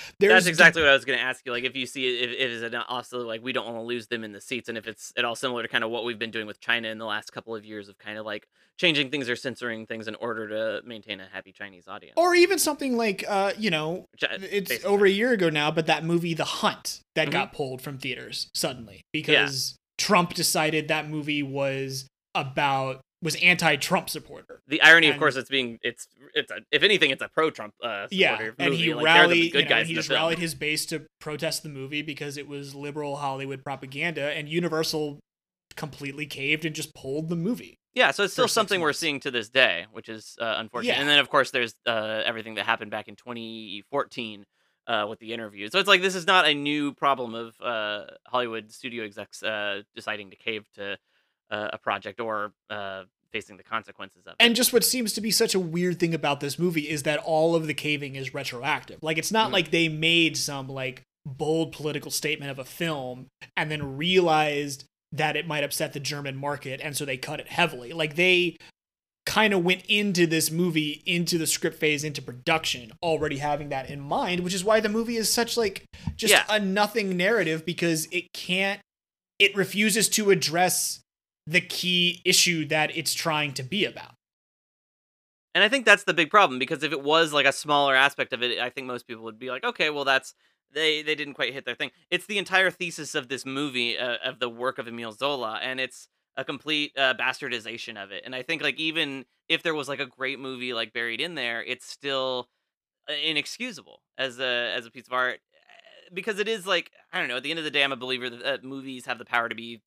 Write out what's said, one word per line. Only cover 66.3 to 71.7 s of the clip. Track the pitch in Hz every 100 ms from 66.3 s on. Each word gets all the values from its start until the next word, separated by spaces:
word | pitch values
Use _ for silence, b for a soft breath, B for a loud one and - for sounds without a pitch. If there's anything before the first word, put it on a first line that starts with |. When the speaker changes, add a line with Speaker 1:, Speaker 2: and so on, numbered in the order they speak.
| 135
Speaker 1:
market, | 143 139 139 135
and | 143 135
so |
they | 147 131
cut | 131 147
it | -
heavily. | - 175 127 120
Like, | 165 156 147
they | 180 180 175 165 B _ _ _ _ _ -
kinda | - 214 196
went | 175 185 -
into | 208 208 180 175
this | 160 156
movie, | 160 180 156 151 147
into | - 175 170 170
the | 156
script | - 170